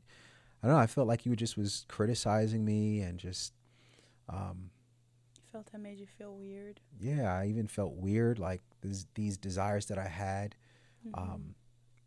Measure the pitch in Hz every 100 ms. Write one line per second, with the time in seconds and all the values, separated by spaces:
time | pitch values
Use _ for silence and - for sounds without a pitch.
0 | - - - - - - 117 156 113 -
1 | 117 117 123 113 117 - 101 - - -
2 | 107 113 110 107 110 113 107 107 107 107
3 | 90 90 92 92 - - _ _ _ -
4 | - _ - 92 92 90 92 - _ _
5 | _ _ _ - - 220 214 214 202 202
6 | 202 - 208 196 196 196 208 202 _ 110
7 | 120 147 107 92 101 110 107 - 92 80
8 | 98 107 117 113 87 92 - _ 98 98
9 | - 110 104 95 95 95 101 104 104 95
10 | 98 82 98 98 104 - _ - - _
11 | 226 185 185 87 82 - - _ _ -